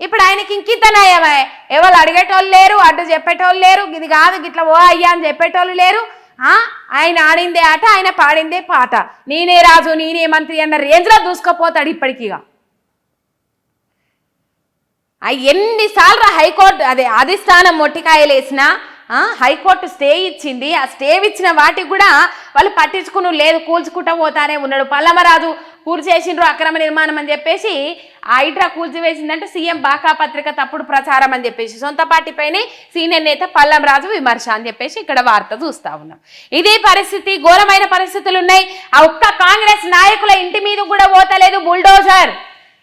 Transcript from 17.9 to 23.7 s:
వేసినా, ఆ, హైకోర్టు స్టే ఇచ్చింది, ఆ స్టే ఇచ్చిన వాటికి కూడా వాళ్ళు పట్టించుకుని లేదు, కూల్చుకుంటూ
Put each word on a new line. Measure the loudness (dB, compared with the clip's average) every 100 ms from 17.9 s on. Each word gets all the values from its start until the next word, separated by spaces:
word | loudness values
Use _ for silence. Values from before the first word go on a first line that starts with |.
| -4 0 2 4
వేసినా, | 0 -2 -2 0 -2 -8 -20 -8
ఆ, | -4 -4 -2
హైకోర్టు | -2 0 0 0 -2
స్టే | -4 -2 0
ఇచ్చింది, | -4 -8 -12 -10 -6
ఆ | -6
స్టే | -6 -6 -2 0
ఇచ్చిన | -2 -2 -2
వాటికి | 2 2 0 -4
కూడా | 2 4 4 2 -2 -6 -2
వాళ్ళు | 0
పట్టించుకుని | 0 -2 -4 -6 -4 -4
లేదు, | 0 0 0
కూల్చుకుంటూ | -2